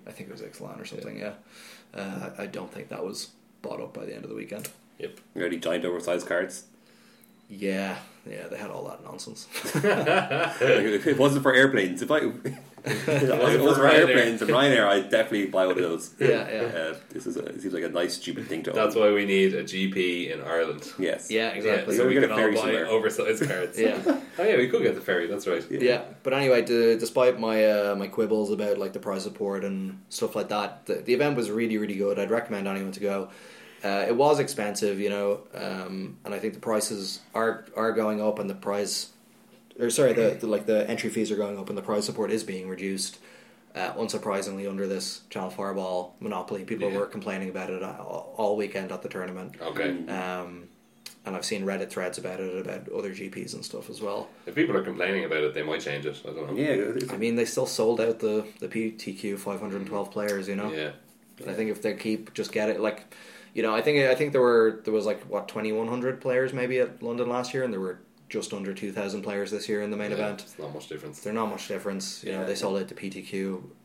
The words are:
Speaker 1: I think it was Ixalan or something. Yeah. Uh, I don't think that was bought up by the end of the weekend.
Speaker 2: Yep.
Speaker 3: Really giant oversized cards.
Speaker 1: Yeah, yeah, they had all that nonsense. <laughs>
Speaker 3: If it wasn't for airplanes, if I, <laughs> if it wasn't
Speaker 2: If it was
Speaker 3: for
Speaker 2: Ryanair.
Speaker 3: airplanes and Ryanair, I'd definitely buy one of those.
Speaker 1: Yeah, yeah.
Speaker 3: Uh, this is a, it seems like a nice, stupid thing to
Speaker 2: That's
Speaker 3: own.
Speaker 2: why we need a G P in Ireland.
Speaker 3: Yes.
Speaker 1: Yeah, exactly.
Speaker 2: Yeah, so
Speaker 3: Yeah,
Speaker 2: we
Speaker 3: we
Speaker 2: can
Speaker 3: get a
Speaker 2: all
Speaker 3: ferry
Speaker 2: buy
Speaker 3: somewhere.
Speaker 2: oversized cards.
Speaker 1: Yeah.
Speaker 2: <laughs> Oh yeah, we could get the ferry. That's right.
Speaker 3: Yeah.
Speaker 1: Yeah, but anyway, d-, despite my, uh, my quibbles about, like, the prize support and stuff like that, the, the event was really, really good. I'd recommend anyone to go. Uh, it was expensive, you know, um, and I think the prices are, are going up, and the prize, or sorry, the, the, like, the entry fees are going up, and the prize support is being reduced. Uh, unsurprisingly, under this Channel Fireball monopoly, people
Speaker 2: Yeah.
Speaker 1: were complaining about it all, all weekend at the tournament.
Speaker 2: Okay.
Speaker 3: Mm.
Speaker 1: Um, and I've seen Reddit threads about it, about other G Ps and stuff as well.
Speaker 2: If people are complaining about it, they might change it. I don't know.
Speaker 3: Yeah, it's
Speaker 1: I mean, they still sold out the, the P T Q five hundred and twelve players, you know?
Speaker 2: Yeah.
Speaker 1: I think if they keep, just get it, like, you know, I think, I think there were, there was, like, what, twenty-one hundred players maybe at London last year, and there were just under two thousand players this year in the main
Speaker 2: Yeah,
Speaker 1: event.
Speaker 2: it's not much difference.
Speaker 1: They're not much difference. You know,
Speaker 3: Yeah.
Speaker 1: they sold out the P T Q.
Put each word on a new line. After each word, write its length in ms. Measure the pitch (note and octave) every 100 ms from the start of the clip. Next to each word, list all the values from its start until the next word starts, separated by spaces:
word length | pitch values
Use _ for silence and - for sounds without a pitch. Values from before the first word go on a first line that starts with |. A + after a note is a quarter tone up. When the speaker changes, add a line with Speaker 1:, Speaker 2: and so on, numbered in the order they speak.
| -
Speaker 1:
I 40 |
think 160 | - -
it 40 |
was 100 | -
Ixalan 360 | - - - G#1
or 40 |
something. 340 | - - - G#1+
Yeah. 140 | G#2 - - - - - -
Uh, 360 | - G2 F#2+ - -
I 80 | G2
don't 240 | G2 F#2
think 180 | G2+ -
that 120 | -
was 260 | F#2 - - _ _ _
bought 180 | - A1+
up 140 | A1+
by 100 | -
the 100 | G#1+
end 80 | A1
of 60 | -
the 60 | A1
weekend. 320 | A1 G#2 - - _ _
Speaker 2:
Yep. 200 | - - -
Speaker 3:
Really 220 | - F2 E2+
giant 280 | E2 E2+
oversized 420 | F2 F2 E2+ F2 -
cards. 360 | F2 F#2+ - - _ _ _ - _ _ _ _
Speaker 1:
Yeah, 480 | G2 G2 F#2+ G2 F2+ - - -
yeah, 200 | G#2 -
they 80 | -
had 140 | G#2
all 140 | F#2+ -
that 140 | -
nonsense. 420 | F2 F2 - - - - -
<laughs> 0 |
Speaker 3:
If 1300 | D#3 G#3 - D3 F#3 - C3+ E3 - B2+ - A2 G#2 E3+
it 120 | C#3
wasn't 240 | C#3 C#3
for 120 | C3+
airplanes, 480 | B2+ C3+ B2+ F#2 F2
if 80 | A#2
I, 80 | D3+
<laughs> 680 | - - B2+ - - -
if 220 | C#3 C#3 -
it 340 | D3 C3+ -
wasn't 20 |
Speaker 2:
If 180 | - B2+
it 0 |
was 140 | C#3 C#3+
Speaker 3:
for 80 |
Speaker 2:
Ryanair. 80 | C#3 D3+ E3+
Speaker 3:
airplanes 340 | B2+ A#2 A2+
and 80 | A2
Ryanair, 360 | A#2 C#3+ B2 G#2
I'd 240 | G2+ F#2+
definitely 360 | A2+ A2 G#2+ F#2+
buy 200 | F#2+ F#2
one 100 | F2+
of 60 |
those. 300 | F2 E2 - -
Speaker 1:
Yeah, 100 | B2+ A2+ G#2+
yeah. 100 | A2 A#2 E2+
Speaker 3:
Uh, 160 | D#2+ D#2+ -
this 160 | - -
is 100 | -
a, 80 |
it 160 | - -
seems 100 | F#2+
like 100 | F2
a 40 | E2
nice, 260 | F2 F2 -
stupid 320 | - E2 -
thing 160 | E2
to 80 | -
Speaker 2:
That's 240 | A2 G#2+ A2
Speaker 3:
own. 60 |
Speaker 2:
why 100 | G#2
we 120 | G#2 G2+
need 280 | G2 F#2+
a 80 | F#2+
G 260 | - F#2+ G2
P 420 | F#2+ F2+ F2 F2
in 100 | D#2+
Ireland. 480 | C#2+ E2 D#2 D2 D2 -
Speaker 3:
Yes. 320 | F2+ - -
Speaker 1:
Yeah, 180 | A2 A2+
exactly. 440 | G2 A2 G2+ -
Speaker 2:
Yeah, 40 | G#2+
so 40 |
Speaker 3:
Yeah, 60 | B2+
Speaker 2:
we 60 | C3
Speaker 3:
we 40 |
Speaker 2:
can 20 |
Speaker 3:
get 80 | A#2
a 20 |
Speaker 2:
all 60 | G#2+
Speaker 3:
ferry 160 | A2
Speaker 2:
buy 60 | G#2+
Speaker 3:
somewhere. 240 | G#2+ A2 -
Speaker 2:
oversized 580 | A2 G#2+ - - - D3
cards. 300 | F#2 F2+ -
Speaker 1:
Yeah. 200 | A2 -
Speaker 2:
<laughs> 180 | - C4+ - -
Oh 60 |
yeah, 140 | G3+ E3
we 100 | B2+
could 140 | -
get 120 | A2+
the 60 | -
ferry. 260 | - F2+ E2+
That's 180 | D#2 F#2
right. 180 | E2+ -
Speaker 3:
Yeah. 80 | -
Speaker 1:
Yeah, 220 | B2 A#2+ - -
but 120 | C3+
anyway, 260 | C3+ C3+ B2
d-, 380 | G#2+ A#2 A2+ A2+
despite 420 | A2+ - B2+ G#2+
my, 240 | A2+ A2
uh, 300 | G#2+ G#2 G2+ G2
my 100 | G2
quibbles 440 | F#2+ A2 A2 G2+
about, 260 | G#2 G#2 G2+
like, 160 | G2
the 60 | G2
prize 240 | G#2 F#2+
support 420 | G2+ F#2+ G2+ G2
and 380 | G2 F#2+ F#2+ F#2+ -
stuff 260 | - A2 A2
like 140 | F#2
that, 340 | G#2 G2+ -
the, 120 | - F#2+
the 180 | -
event 220 | A#2+ D3 B2
was 120 | A2
really, 280 | G#2+ A2+ G#2+
really 160 | G#2
good. 240 | G2 G2+ G2+
I'd 120 | G2+
recommend 380 | A2+ A#2 G#2 G2
anyone 240 | G2 G2
to 80 | F#2+
go. 300 | G2+ G2 F#2+ - - - - -
Uh, 220 | G2+ G2 G2
it 80 |
was 240 | A#2+ C#3+ D3
expensive, 640 | C3 - G#2 G2 G#2 G2
you 80 | G2+
know, 320 | G2+ G2+ G2+ -
um, 640 | - G2 F#2+ F#2 F#2+ F#2+ - -
and 80 |
I 40 | G2+
think 140 | A2
the 80 | G2
prices 600 | - G#2+ - G#2+ F#2+ - -
are, 300 | A2+ A2+ G#2+ -
are 180 | - A2+
going 280 | A2 G#2+ G#2+
up, 180 | G#2+ G#2
and 120 | G2
the 40 |
prize, 540 | G2 G2+ G2+ G2 - - - _ - - - _ -
or 80 | A#2+
sorry, 240 | A2+ C3+
the, 240 | A#2 A2 -
the, 80 | A2
like, 200 | G#2 G#2
the 200 | G#2+ G#2
entry 220 | A2+ A2
fees 240 | A#2 G#2+
are 40 | G#2
going 220 | G2+ G2+
up, 120 | -
and 80 | G#2
the 40 |
prize 220 | G2 G#2
support 260 | G2+ - G2+
is 140 | A2
being 240 | G#2 F#2+ F#2
reduced. 500 | F#2 G2 F#2+ - - - - - - _
Uh, 200 | - F#2
unsurprisingly, 760 | - A2+ G#2 A2 G2 G2 G2 G2
under 180 | F#2+ G2
this 360 | F#2+ F#2 - -
Channel 180 | G#2+ F#2
Fireball 680 | F#2 G2 G2 F#2 F2+ F2+ -
monopoly, 440 | G#2 G2+ G#2 G2+
people 260 | F#2 A2 G2+
Speaker 2:
Yeah. 80 | G2
Speaker 1:
were 80 | G2+
complaining 420 | G#2+ G2+ F#2+ F#2+
about 220 | F#2 F#2
it 120 | F#2
all, 520 | F#2+ - - E2+ - -
all 200 | G#2 G#2
weekend 340 | G2+ G2 F#2
at 80 | F#2
the 80 | G2
tournament. 460 | G2 F#2 F#2 F#2 -
Speaker 2:
Okay. 300 | E2 - D#2
Speaker 3:
Mm. 160 | E2 E2
Speaker 1:
Um, 580 | G2 F#2 F2+ F2+ F2 F2 _ _ _ - - -
and 80 |
I've 100 | F#2+
seen 200 | F#2+ G#2
Reddit 260 | G2 G2 F#2
threads 280 | - F2+ -
about 200 | F#2+ F#2
it, 180 | F#2+ F#2
about 240 | F#2+ G2 -
other 200 | - G2+
G 160 | F#2+ G2
Ps 240 | G2+ G2+
and 120 | -
stuff 260 | - - -
as 100 | -
well. 280 | G#2+ G#2 - - -
Speaker 2:
If 80 |
people 220 | D3 E3 G2
are 60 |
complaining 420 | F#2+ - F2+ G2
about 180 | E2 D#2
it, 120 | D2+
they 80 | D2+
might 160 | D2+ D#2
change 260 | D#2 C#2+ D2
it. 160 | -
I 40 | -
don't 180 | D#2+ D2
know. 80 | G2+
Speaker 3:
Yeah, 120 | C#3+
it's 440 | G#2 G#2 A#2+ C3+
Speaker 1:
I 40 | G2
mean, 180 | A#2
they 100 | A#2
still 220 | A2+ - B2+
sold 340 | - A2+ A#2
out 200 | A2+ A2+
the, 260 | A2 G#2+ G#2 -
the 80 | -
P 240 | A2+ A2
T 200 | A2 -
Q 240 | F#2+ G#2 G2
five 220 | G#2 G2
hundred 200 | G2+ G2
and 100 | G2
twelve 240 | G#2 G2
players, 340 | G#2+ G#2 G2+ F#2+
you 80 |
know? 160 | G2 G#2+
Speaker 2:
Yeah. 200 | D#2 D2+ - - _ _ -
Speaker 1:
I 80 | -
think 180 | G2+ A2
if 120 | G#2
they 120 | A2+
keep, 380 | G2+ A2 A2 -
just 200 | - G#2
get 160 | A2+ G#2+
it, 100 | F#2+
like, 340 | G#2+ - - - - - -
you 80 | -
know, 100 | A2+
I 60 | A2
think, 240 | C#3 D3 C3+
I 80 |
think 160 | B2+ D3+
there 100 | C3+
were, 400 | B2 A#2 A2 A2
there 100 | -
was, 100 | A2
like, 160 | G#2 G2+
what, 240 | - G2+ G2+
twenty-one 400 | A2+ G#2+ G#2+ A2+
hundred 320 | B2 B2+ B2
players 320 | C3 B2+ C3
maybe 260 | C3 B2 B2+
at 240 | A#2+ -
London 260 | A#2 A#2+ A#2+
last 240 | B2 B2
year, 120 | C3+
and 80 | B2+
there 80 | G2
were 180 | F#2+ F2+ - _ _
just 240 | A2+ G2+
under 180 | G2+ G2
two 200 | F#2+ G2+
thousand 300 | F#2+ G2 G2+
players 280 | G2+ G2+ G2
this 180 | G#2 -
year 140 | G#2
in 80 | G#2
the 60 | G#2
main 160 | G#2
Speaker 2:
Yeah, 60 | G#2
Speaker 1:
event. 240 | G#2 G2+
Speaker 2:
it's 160 | - -
not 120 | D2
much 140 | D2 -
difference. 360 | D#2 D2+ D2+
Speaker 1:
They're 100 | G#2
not 140 | A2 G#2+
much 160 | G2 -
difference. 560 | G2 G2 G2 - -
You 120 | G#2
know, 60 | F#2+
Speaker 3:
Yeah. 40 | F#2
Speaker 1:
they 80 |
sold 240 | G2+ G#2 G2
out 60 | F#2+
the 80 |
P 160 | - G2
T 120 | F#2+
Q. 460 | F#2 G2 G2 F#2 - -